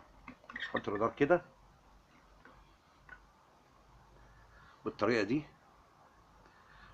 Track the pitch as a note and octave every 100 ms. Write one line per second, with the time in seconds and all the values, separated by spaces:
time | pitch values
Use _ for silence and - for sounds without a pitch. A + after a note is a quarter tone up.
0 | - - - - - - - A#2+ A#2 G2+
1 | A2+ - C#3+ F3 - - - - - -
2 | - - - - - - - - _ _
3 | - - - _ _ - _ - - -
4 | - - - - - - - - G#2+ -
5 | G#2 A#2+ G2+ C#3+ D3 - - - - -
6 | - - - - - - - - -